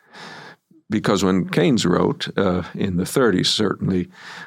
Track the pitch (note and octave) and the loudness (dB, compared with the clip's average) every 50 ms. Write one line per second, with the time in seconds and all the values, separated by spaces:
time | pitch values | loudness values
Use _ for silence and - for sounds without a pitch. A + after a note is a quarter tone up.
0 | _ _ - - - - - - - - - _ _ _ _ _ _ - G#2+ G#2+ | _ _ -20 -20 -18 -18 -18 -18 -20 -20 -20 _ _ _ _ _ _ -4 -4 -2
1 | - - A2 F#2+ F2+ F#2 F#2+ F#2+ E2+ F2+ - - D#3 F3+ C3 G#2 E2+ F2 F2 - | 0 2 2 2 4 2 2 2 0 0 0 2 2 4 4 2 2 2 2 2
2 | F2+ F#2+ - - - - - - G2 G2 F2+ F2+ F2 - - A2 G#2+ G2 F#2 F2 | 2 2 0 -2 -6 -6 -2 0 0 2 0 0 -2 -6 -6 -6 -4 -2 -2 -2
3 | F2+ E2+ - C#3 C3 A#2 F#2+ F2+ F2+ - - - G#2+ F#2+ F#2 - G2+ G2 F#2+ F2+ | -2 0 0 2 2 4 4 2 2 0 0 0 0 -2 -2 -2 -2 0 0 0
4 | F2 - - - - - - - - | -2 -4 -8 -16 -20 -18 -16 -16 -18